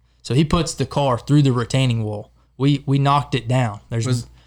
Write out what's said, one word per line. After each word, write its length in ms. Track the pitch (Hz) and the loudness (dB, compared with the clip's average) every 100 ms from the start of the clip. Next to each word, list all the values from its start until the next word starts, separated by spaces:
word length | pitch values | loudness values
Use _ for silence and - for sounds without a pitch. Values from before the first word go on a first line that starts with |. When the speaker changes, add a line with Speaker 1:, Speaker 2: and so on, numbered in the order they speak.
| _ _ | _ _
Speaker 1:
So 120 | - | -2
he 120 | 123 160 | 0 2
puts 280 | 175 160 | 0 -2
the 120 | - 127 | -4 -4
car 320 | - 143 117 | -2 0 0
through 240 | - 147 | 2 4
the 100 | 135 | 4
retaining 520 | 123 117 135 131 113 | 2 0 0 0 0
wall. 280 | 107 104 - _ _ - | -4 -8 -12 _ _ -2
We, 260 | 135 143 - | 0 0 0
we 120 | 139 | 0
knocked 380 | 139 143 - 131 | 2 0 0 -4
it 140 | 117 | -2
down. 320 | 127 117 104 - | 0 -2 -4 -8
There's, 180 | 117 117 | -6 -2
Speaker 2:
Was 200 | 123 120 - | -4 -6 -18